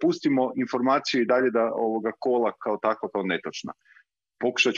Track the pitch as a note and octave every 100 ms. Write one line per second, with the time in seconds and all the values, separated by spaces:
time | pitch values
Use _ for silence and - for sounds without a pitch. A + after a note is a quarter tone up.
0 | E3 E3 D3+ C3+ B2+ C3+ A#2+ B2+ B2+ C#3+
1 | - B2+ A2 B2 C3 A#2 A2+ A2 A2+ A2
2 | A2 - C3 B2 A2 - A#2 G#2 G#2+ A2
3 | G#2+ G#2 F#2+ E2+ D#2+ - - - _ -
4 | _ _ _ _ A#2+ - B2+